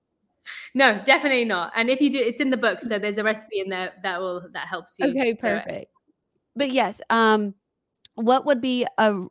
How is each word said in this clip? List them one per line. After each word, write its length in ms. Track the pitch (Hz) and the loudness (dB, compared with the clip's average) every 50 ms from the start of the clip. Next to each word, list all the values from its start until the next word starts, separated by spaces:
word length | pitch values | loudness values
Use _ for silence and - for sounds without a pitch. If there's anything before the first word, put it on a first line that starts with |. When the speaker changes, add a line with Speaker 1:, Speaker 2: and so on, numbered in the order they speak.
| _ _ _ _ _ _ _ _ - - - - - - - | _ _ _ _ _ _ _ _ -20 -18 -18 -18 -14 -6 2
Speaker 1:
No, 280 | 254 277 247 214 196 202 | 4 4 4 4 2 4
definitely 400 | 262 269 311 302 285 269 247 233 | 4 4 4 4 2 2 2 2
not. 260 | 226 196 175 170 - - | 0 0 -2 -2 -2 -2
And 140 | 226 226 240 | -2 0 0
if 120 | 269 262 | 2 2
you 100 | 294 285 | 2 2
do, 80 | 269 277 | 2 2
it's 220 | 233 233 240 240 | -2 -2 -2 -2
in 80 | 294 269 | 0 0
the 80 | 254 | 0
book. 240 | 220 233 220 185 - | 2 0 0 0 -2
So 180 | - 226 220 202 | -4 -4 -4 -2
there's 180 | 202 208 202 | -2 -2 -2
a 60 | 214 208 | 0 0
recipe 380 | 220 220 220 - - 214 196 | 0 -2 -2 -6 -8 -6 -6
in 80 | 190 196 | -4 -4
there 240 | 190 185 185 180 - 185 185 | -4 -6 -6 -8 -8 -8 -6
that 160 | 196 180 175 | -6 -4 -4
will, 300 | 190 185 180 180 175 170 - | -6 -6 -6 -8 -10 -12 -12
that 140 | 165 151 | -12 -10
helps 320 | 185 190 170 165 - - - | -8 -10 -10 -12 -12 -6 -2
you 60 | - 285 | -2 0
Speaker 2:
Okay, 240 | 240 269 262 233 226 - - | 0 0 0 0 -2 -2 -2
Speaker 1:
do 100 | 220 202 | -2 -2
it. 100 | - - | -2 -6
Speaker 2:
perfect. 260 | - - - - _ _ _ _ _ _ _ _ _ _ _ _ _ - | -8 -12 -12 -12 _ _ _ _ _ _ _ _ _ _ _ _ _ -4
But 160 | 233 285 269 | -4 -2 0
yes, 300 | 254 262 220 185 214 - - - | 2 0 0 0 -4 -8 -4 0
um, 460 | 220 226 226 220 214 214 208 202 196 _ _ _ _ _ _ _ _ _ - - - | 2 4 4 4 4 2 0 -4 -10 _ _ _ _ _ _ _ _ _ -20 -16 -8
what 300 | - 226 233 254 269 - | -2 2 4 4 4 4
would 160 | 294 285 233 | 2 0 2
be 240 | 240 262 254 247 233 - - | 2 0 0 0 -2 -2 0
a, 280 | - 220 214 202 185 185 - | 2 2 2 2 0 -6 -6